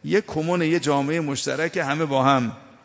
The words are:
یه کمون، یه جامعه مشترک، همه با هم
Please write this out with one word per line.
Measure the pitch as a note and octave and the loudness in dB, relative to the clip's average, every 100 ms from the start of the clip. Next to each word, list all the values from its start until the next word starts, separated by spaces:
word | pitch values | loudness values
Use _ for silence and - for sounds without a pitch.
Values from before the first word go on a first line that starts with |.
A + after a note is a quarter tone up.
یه | D3 F#3 | 0 -2
کمون، | - D#3 D#3+ F3+ | 0 -4 -2 0
یه | D#3+ E3+ | 2 0
جامعه | C#3 C#3 C#3 E3 | 2 0 0 -2
مشترک، | D3+ C#3 - C3+ E3 F3+ | -2 -4 -4 -2 -4 -2
همه | C#3 D3 D#3 | -2 -2 0
با | C3+ | 2
هم | C3 C#3 A#2 A2 - - | 4 4 2 -6 -18 -20